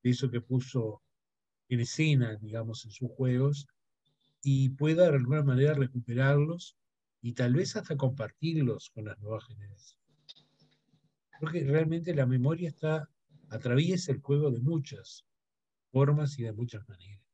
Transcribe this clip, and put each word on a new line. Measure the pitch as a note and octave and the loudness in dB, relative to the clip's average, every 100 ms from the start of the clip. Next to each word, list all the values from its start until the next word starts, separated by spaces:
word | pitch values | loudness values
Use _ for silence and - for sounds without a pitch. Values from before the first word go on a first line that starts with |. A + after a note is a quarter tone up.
de | B2 | 2
eso | B2 C3 | 2 0
que | A#2+ | -4
puso | - B2+ B2 B2+ A2 G#2 _ _ _ _ _ _ _ | -2 -4 -2 -4 -4 -8 _ _ _ _ _ _ _
en | B2 | -2
escena, | A#2 - D#3 C#3+ A#2 G#2+ | -2 0 2 4 2 -4
digamos, | G#2+ A2+ A2+ A#2 G#2+ | -8 -8 -6 -8 -12
en | |
sus | G2+ B2+ | -10 -10
juegos, | - C3 B2 C#3 C#3+ C#3+ _ _ _ _ _ _ _ | -2 0 2 2 0 -8 _ _ _ _ _ _ _
y | C#3 C3+ C3+ | 0 2 2
pueda | C3+ D3+ D#3+ F3 | 2 0 6 6
de | C#3 | 6
alguna | B2 D3+ | 2 2
manera | C#3 B2+ C#3+ | 2 4 4
recuperarlos | C#3 B2+ B2+ A#2+ A#2+ C3+ C#3+ D3+ F3 - _ _ _ _ _ | 4 0 -2 -4 0 2 4 2 -4 -12 _ _ _ _ _
y | A#2+ | -10
tal | A#2 B2 C3+ | -2 2 2
vez | F#3+ G#3+ | 0 -4
hasta | F#3+ D3 | -6 -2
compartirlos | C3+ - G#2+ _ D#3 D#3+ B2+ G2+ - | -2 -2 -8 _ -4 0 0 -2 -8
con | - G#2+ | -12 -12
las | G2 | -12
nuevas | G#2 G#2+ - | -10 -10 -10
generaciones. | G2+ G2+ G2 - _ _ _ _ - _ _ _ _ _ _ _ _ _ - | -20 -18 -20 -20 _ _ _ _ -20 _ _ _ _ _ _ _ _ _ -10
Creo | D#3 | -6
que | E3+ | -2
realmente | C#3 D3 D#3 E3 E3+ | 2 2 2 0 -2
la | D3+ B2+ | 0 2
memoria | B2+ C3 E3 F3 | 4 2 0 -4
está, | - D#3 D#3 D3 _ _ _ _ | -4 -2 -2 -4 _ _ _ _
atraviesa | A2 A#2+ B2 E3+ F3+ - | -8 0 2 2 0 -2
el | C3 | -6
juego | - C#3+ D3+ | 0 2 2
de | A#2+ | 0
muchas | C3 E3 C3+ G#2 - - _ _ _ _ _ _ _ | 0 -2 -4 -12 -18 -20 _ _ _ _ _ _ _
formas | C3 C#3 D3 D3 C#3+ | 2 4 4 0 -4
y | |
de | A#2 | -8
muchas | G#2 A#2+ G#2 - | -6 -8 -8 -16
maneras. | F#2+ F#2+ G2+ _ | -20 -20 -20 _